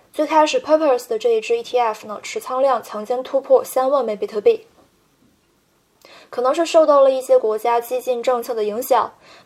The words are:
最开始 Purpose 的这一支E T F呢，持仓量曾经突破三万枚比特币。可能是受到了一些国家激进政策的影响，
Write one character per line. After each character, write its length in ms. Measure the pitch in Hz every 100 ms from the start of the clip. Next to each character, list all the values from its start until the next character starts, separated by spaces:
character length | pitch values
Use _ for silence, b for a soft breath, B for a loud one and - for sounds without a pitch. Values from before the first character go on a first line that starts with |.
| b
最 140 | - 294
开 180 | 311
始 160 | 302 262
Purpose 480 | 294 311 311 247 -
的 120 | 220
这 100 | 240
一 100 | 220
支 200 | 220 233
E 20 |
T 160 | 233 247
F 300 | 233 214 214
呢， 120 | 202
持 160 | - 220
仓 240 | - 254
量 180 | 277 233
曾 240 | - 214 214
经 160 | 247
突 180 | 262 269
破 240 | 269 254
三 280 | - 262 262
万 120 | 285
枚 120 | 226 208
比 100 | 208
特 160 | 214
币。 240 | 233 220 - _ _ _ _ _ _ _ _ _ _ _ _ _ B B B
可 120 | -
能 120 | 247
是 120 | 320 320
受 200 | 330 302
到 160 | 285
了 100 | 269
一 100 | 262
些 160 | 254 254
国 200 | 220 214
家 220 | 240 233
激 220 | 233 254
进 200 | 254 240
政 200 | 233 247
策 120 | 233
的 100 | 233
影 180 | 208 208
响， 320 | - 240 - - B B